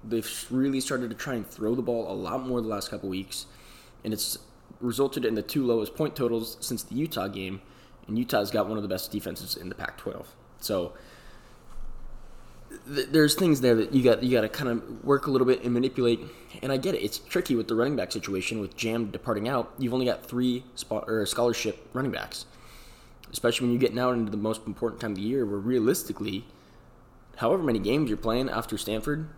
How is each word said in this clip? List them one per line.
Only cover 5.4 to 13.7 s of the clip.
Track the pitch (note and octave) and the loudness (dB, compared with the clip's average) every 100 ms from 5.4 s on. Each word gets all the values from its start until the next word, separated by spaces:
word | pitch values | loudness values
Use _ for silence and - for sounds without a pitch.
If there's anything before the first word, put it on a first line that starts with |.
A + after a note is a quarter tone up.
two | - D3 B2+ | -2 0 2
lowest | A2+ G#2 - | 2 0 -2
point | D#3 - | -4 0
totals | A#2+ A#2 A2+ - | 0 0 -4 -8
since | - A#2 | -6 -6
the | - A2+ | -4 -4
Utah | D#3 C#3 G2 | -2 -2 -4
game, | G2 F#2+ F#2+ - - - - - | -4 -8 -8 -12 -20 -20 -20 -4
and | G#2+ | -2
Utah's | A#2+ A2+ G2+ | 2 0 2
got | A2 G2 | 0 0
one | A2 | -2
of | |
the | G2+ | -2
best | F#2+ - | -4 -4
defenses | G#2+ F#2+ - - - | -6 -6 -8 -8 -8
in | F2+ | -8
the | - | -8
Pac-twelve. | - - - - - - - - | -10 -8 -10 -10 -14 -20 -20 -12
So, | - G2 E2+ - - - - - - - - - - - - - - - - - - - - | -2 -2 -2 -8 -20 -20 -20 -20 -20 -20 -12 -8 -6 -8 -10 -12 -14 -16 -18 -20 -18 -18 -6
th-, | C#3 - | -4 2
there's | D#3 D3+ - | 6 6 6
things | F#3 C#3+ | 6 6
there | B2 | 6